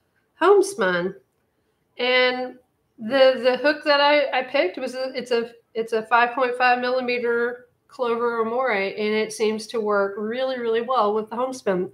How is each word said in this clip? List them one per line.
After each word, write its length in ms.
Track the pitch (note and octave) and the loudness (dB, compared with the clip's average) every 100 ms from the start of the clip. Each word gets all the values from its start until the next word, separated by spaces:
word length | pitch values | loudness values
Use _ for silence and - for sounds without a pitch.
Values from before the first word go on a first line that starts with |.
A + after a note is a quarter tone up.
| _ _ _ - | _ _ _ 0
homespun. 800 | E4+ G4+ - - F#3 F3 F#3 - _ _ _ _ _ _ _ - | 6 6 4 0 0 0 -2 -8 _ _ _ _ _ _ _ -6
And 580 | B3 B3+ B3+ B3+ B3+ - _ _ _ - | 0 2 2 0 -8 -12 _ _ _ -14
the, 420 | A3 C4+ C4 A#3+ | -2 6 6 6
the 160 | B3 B3+ | 0 2
hook 220 | D4 D4+ | 0 0
that 180 | D4+ C#4+ | 2 4
I, 380 | C#4+ D4 C#4 C4 | 4 4 2 -2
I 40 | |
picked 360 | C4 C#4 F4+ D4 | -2 -2 -2 -4
was 160 | B3+ B3+ | -8 -6
a, 160 | C4 C4 | -8 -8
it's 140 | - | -2
a, 220 | A#3 A3+ - _ A3+ | -2 -2 -12 _ -8
it's 180 | A3+ | -4
a 100 | A3 | -4
five 300 | A3 A#3 A#3+ | 0 2 2
point 240 | C4+ B3 B3 | 0 -2 2
five 220 | B3+ B3 | 2 2
millimeter 880 | B3 B3+ B3 A#3+ A#3 A#3 A#3+ A#3+ - _ _ | 0 -2 -2 -2 -2 -2 -2 -6 -18 _ _
Clover 540 | - A#3 A#3 A#3+ A#3 | -6 -2 0 -2 -2
Amore, 300 | A3 A#3+ C4 | -2 0 0
and 260 | G3+ G3 - | 0 -2 -4
it 340 | G#3+ G#3+ G#3+ | -2 -2 -4
seems 340 | - G#3+ G#3+ - | -2 -2 -2 -6
to 120 | A#3 | -4
work 360 | G#3 G3+ G3 G#3 | 0 0 0 -4
really, 400 | G#3+ B3 C4 B3+ | -6 -4 -4 -4
really 240 | A#3 A3+ | -2 -2
well 320 | A#3 B3+ G#3 | 0 0 2
with 160 | G#3+ G#3+ | 0 -4
the 60 | A3+ | -6
homespun, 560 | C4 B3+ G#3 F#3 F#3+ | -6 -4 -2 -2 -4